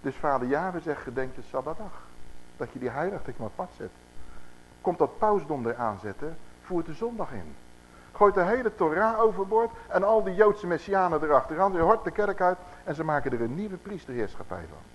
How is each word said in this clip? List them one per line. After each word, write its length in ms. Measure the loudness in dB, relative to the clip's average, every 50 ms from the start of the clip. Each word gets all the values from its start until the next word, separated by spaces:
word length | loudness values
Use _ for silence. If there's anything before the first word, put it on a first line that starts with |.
Dus 140 | -4 -6 -6
vader 340 | -2 0 0 0 0 0 0
Yahweh 340 | 0 0 0 -2 -6 -6 -6
zegt, 200 | -6 -6 -6 -6
"Gedenk 320 | -8 -6 -4 -6 -4 -6
de 80 | -10 -10
Sabbatdag. 600 | -6 -6 -6 -6 -4 -6 -8 -8 -8 -10 -12 -12 -14 -12 -12 -12 -10 -10 -12 -12 -14 -10
Dat 120 | -10 -10 -10 -8
je 60 | -8
die 120 | -6 -6
heiligt, 340 | -4 -2 -4 -4 -4 -4 -6
dat 100 | -6 -6
je 60 | -6 -8
hem 80 | -8 -6
apart 160 | -8 -10 -10 -10
zet." 140 | -14 -14 -14 -14 -16 -20 -14 -10 -10 -8 -8 -8 -10 -10 -10 -12 -16 -20 -20 -20 -4
Komt 180 | -2 -2 2 2
dat 200 | 2 0 2 0
pausdom 480 | 2 4 4 2 0 -2 -4 -2 -2
er 100 | -2 -2
aanzetten, 600 | -2 -2 -2 -2 -4 -6 -10 -8 -6 -8 -8 -8 -10 -12 -14 -18 -20 -12
voert 240 | -4 -4 -4 -2
de 80 | -4 -6
zondag 380 | -6 -6 -6 -4 -6 -8 -6 -6
in. 220 | -8 -8 -10 -12 -16 -18 -20 -20 -20 -20 -20 -20 -20 -20 -20 2
Gooit 220 | 6 6 6 6
de 80 | 6 2
hele 320 | 2 2 0 0 -2 0
Torah 460 | 2 2 2 4 4 2 2 4 6
overboord 500 | 4 4 4 2 -2 2 2 2 2 2 -2 -8 -12 -2
en 160 | 0 2 4
al 180 | 6 4 4 4
die 120 | 2 4
Joodse 320 | 6 6 6 6 4 0
messianen 560 | -2 -2 -2 -2 0 2 2 4 4 2 2 2
erachteraan. 500 | 6 6 6 6 4 0 2 2 2 4
Ze 60 | 4
hort 260 | 6 6 6 4 2
de 60 | -4
kerk 300 | -2 -2 -2 -2 0 2
uit 180 | 2 2 2 2 -6 -18 -18 -14 -8
en 100 | -8 -4
ze 100 | -4 -2
maken 280 | 0 0 0 0 0 -2
er 80 | 0
een 140 | -2 -2 -2
nieuwe 220 | -4 -6 -6 -8
priesterheerschappij 880 | -10 -10 -10 -12 -12 -10 -8 2 2 2 2 2 -4 -8 -6 -8 -8 -8 -10
van. 100 | -14 -16 -18 -20 -20